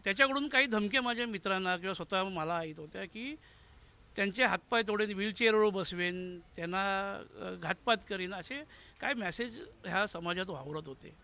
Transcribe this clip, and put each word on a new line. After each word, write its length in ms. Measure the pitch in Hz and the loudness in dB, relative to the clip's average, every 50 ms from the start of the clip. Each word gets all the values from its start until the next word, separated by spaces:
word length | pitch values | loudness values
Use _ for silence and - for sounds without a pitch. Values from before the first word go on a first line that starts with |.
| - | 2
त्याच्याकडून 440 | 202 196 285 277 269 269 285 285 294 | 0 4 6 6 6 6 2 0 4
काही 180 | - 262 277 | 4 4 4
धमक्या 360 | 269 220 214 208 202 220 262 | 6 4 2 2 4 2 2
माझ्या 240 | 247 240 240 226 240 | 2 2 0 0 -2
मित्रांना 500 | 233 214 190 - 196 190 190 190 180 180 | -2 -4 -4 0 0 0 2 2 0 0
किंवा 180 | 175 175 190 185 | 0 0 -4 -4
स्वतः 300 | - 170 - 196 190 190 | -4 -4 0 0 2 2
मला 380 | 196 190 165 156 160 170 170 | 0 -2 -2 -2 0 0 -2
येत 180 | 165 160 156 165 | -2 -4 -8 -12
होत्या 240 | 151 151 165 185 196 | -14 -12 -10 -10 -10
की 320 | 180 - 220 240 277 302 - - - - - - - - - - - - - - - - | -10 -10 -8 -8 -8 -8 -10 -16 -20 -20 -20 -20 -20 -20 -20 -20 -20 -20 -20 -20 -10 -2
त्यांचे 280 | - 196 202 180 247 254 | 0 0 0 2 2 2
हातपाय 380 | 208 180 180 - - 247 233 | 2 2 0 -2 0 2 2
तोडेन, 300 | 220 202 214 208 214 208 | 2 2 2 2 0 0
व्हीलचेअरवर 580 | 208 190 202 220 202 - 240 226 214 214 214 214 | 0 -2 -2 -2 0 2 4 4 6 6 4 4
बसवेन, 720 | 185 196 175 - 180 175 175 180 180 180 180 180 180 170 - - - | 4 0 -4 -2 -2 -2 -2 -2 -2 -4 -6 -8 -10 -12 -14 -16 -10
त्यांना, 580 | - 170 170 180 190 196 196 196 196 196 196 196 - - - - 104 | -8 -6 -2 -2 0 0 0 0 0 -2 -4 -6 -8 -12 -14 -12 -10
अ, 140 | 180 185 185 180 | -8 -8 -8 -6
घातपात 340 | 170 160 185 - - 240 226 196 - - | -4 -4 -4 0 2 2 2 2 2 -6
करीन, 260 | 202 185 180 180 202 | -4 -4 -4 -4 -6
असे 280 | 185 175 - 254 285 302 302 - - - - - - | -8 -8 -8 -8 -10 -10 -14 -18 -20 -20 -20 -14 -4
काय 140 | - 269 277 | -2 -2 -2
मेसेज 460 | 240 202 175 - - 240 247 226 - - - - - - | 0 -2 -4 -2 -4 -4 -6 -6 -12 -14 -16 -16 -12 -8
ह्या 200 | - 170 190 208 | -2 0 2 0
समाजात 400 | 202 - 170 170 170 175 185 190 185 | 0 -2 -4 -2 -2 -2 -2 -2 -4
वावरत 400 | 170 135 131 143 151 156 156 147 | -6 -8 -8 -6 -8 -8 -8 -10
होते. 280 | 131 - - - - - | -14 -14 -14 -20 -20 -20